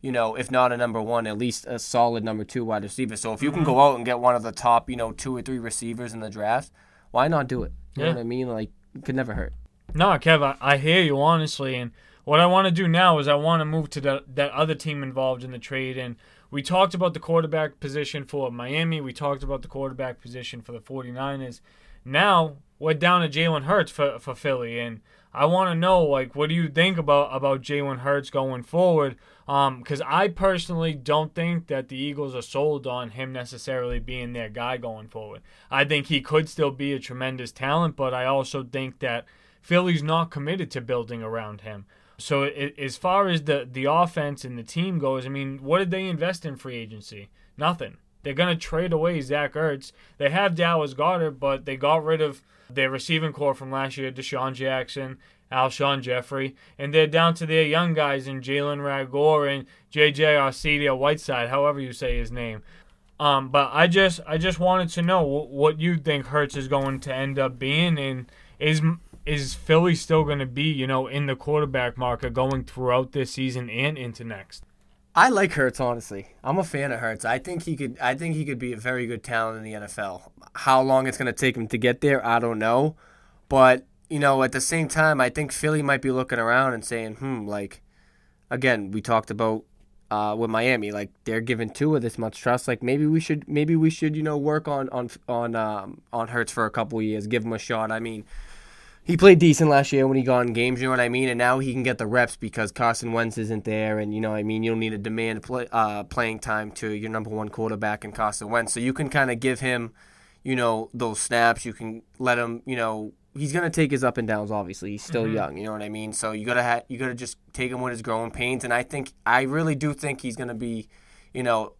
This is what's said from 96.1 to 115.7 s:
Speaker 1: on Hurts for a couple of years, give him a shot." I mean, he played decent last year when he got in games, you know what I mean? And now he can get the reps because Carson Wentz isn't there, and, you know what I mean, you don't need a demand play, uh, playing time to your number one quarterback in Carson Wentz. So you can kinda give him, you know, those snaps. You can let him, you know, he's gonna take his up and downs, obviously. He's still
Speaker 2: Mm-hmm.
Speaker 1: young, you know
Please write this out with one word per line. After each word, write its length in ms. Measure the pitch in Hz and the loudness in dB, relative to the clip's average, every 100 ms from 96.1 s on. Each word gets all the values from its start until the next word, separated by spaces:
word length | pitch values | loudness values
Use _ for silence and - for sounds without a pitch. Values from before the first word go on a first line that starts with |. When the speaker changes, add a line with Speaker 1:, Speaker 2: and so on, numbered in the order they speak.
Speaker 1:
on 160 | 117 113 | -6 -4
Hurts 220 | 120 113 | -2 -4
for 140 | - 110 | -2 -2
a 40 | |
couple 280 | 117 110 113 | 0 -4 -2
of 60 | |
years, 240 | 107 107 104 | -2 -4 -2
give 160 | 117 | -2
him 80 | 113 | -2
a 60 | 110 | -6
shot." 340 | - 113 110 | -4 -4 -2
I 80 | 110 | -4
mean, 240 | 113 110 104 - - - - - - - | -6 -10 -12 -16 -14 -18 -20 -20 -20 -16
he 160 | - 165 | -2 8
played 200 | 190 175 | 12 12
decent 300 | 170 147 160 | 10 6 6
last 240 | 143 139 | 6 4
year 140 | 139 135 | 2 4
when 100 | 135 | 2
he 60 | |
got 240 | 123 127 120 | 4 2 2
in 80 | |
games, 260 | 113 120 127 | 2 0 0
you 60 | 131 | 0
know 40 | |
what 100 | 127 | 2
I 100 | 120 | 2
mean? 180 | 123 131 | 2 0
And 80 | 120 | 2
now 220 | 123 131 | 2 2
he 160 | 135 | 0
can 80 | 123 | 0
get 160 | 127 120 | 0 -2
the 80 | 107 | 0
reps 300 | 120 120 - | 2 2 -2
because 360 | 110 - 104 | -8 -4 -4
Carson 400 | - 117 113 117 | 0 0 0 -2
Wentz 240 | 113 113 110 | -2 -2 -2
isn't 280 | 107 110 | -4 -4
there, 340 | 107 107 107 107 | -2 -2 0 -2
and, 160 | 104 | -2
you 60 | 107 | -2
know 100 | 110 | -2
what 80 | 107 | -2
I 40 | |
mean, 200 | 107 110 | -2 0
you 80 | 113 | 0
don't 100 | 113 | 0
need 140 | 113 | -2
a 40 | 107 | -4
demand 440 | 104 110 113 107 | -6 -4 -2 -4
play, 240 | - 127 120 | -6 -8 -2
uh, 320 | 117 107 104 | -2 -2 -4
playing 340 | 101 - 117 110 | -8 -4 -4 -4
time 320 | 120 107 107 | -4 -4 -4
to 180 | 98 110 | -8 -6
your 200 | 104 110 | -6 -6
number 180 | 110 110 | -6 -6
one 220 | 107 107 | -6 -6
quarterback 540 | - 110 107 107 107 | -4 -4 -2 -4 -4
in 80 | 110 | -8
Carson 360 | 104 107 - 104 | -2 -2 -2 -2
Wentz. 240 | 117 113 | -2 0
So 80 | - | -2
you 140 | 123 | -2
can 160 | 131 147 | -2 0
kinda 240 | 147 131 | 0 0
give 260 | 120 127 123 | 0 0 0
him, 320 | 131 123 117 _ - _ _ _ | -2 -2 -4 _ -20 _ _ _
you 140 | - 131 | -4 0
know, 320 | 120 110 110 | 2 0 -4
those 260 | 120 120 104 | -4 -4 -2
snaps. 460 | - 117 117 117 120 | -2 4 4 4 -4
You 80 | |
can 260 | 104 113 113 _ _ | -10 -10 -10 _ _
let 200 | 127 120 | 0 0
him, 240 | 117 117 | 0 -6
you 120 | 131 127 | -6 -4
know, 360 | 113 110 107 _ _ - | -2 -4 -8 _ _ -8
he's 160 | 147 | -4
gonna 160 | 160 170 | -2 -2
take 220 | 165 151 | 0 2
his 120 | 135 | 2
up 140 | 127 120 | 0 0
and 100 | 113 | -2
downs, 240 | 107 104 | -2 -2
obviously. 420 | 107 92 98 95 | -4 -6 -8 -10
He's 120 | 104 | -10
still 200 | - 127 | -6 -2
Speaker 2:
Mm-hmm. 100 | 110 | 0
Speaker 1:
young, 220 | 110 82 76 | 0 -2 -6
you 60 | |
know 80 | 107 | -8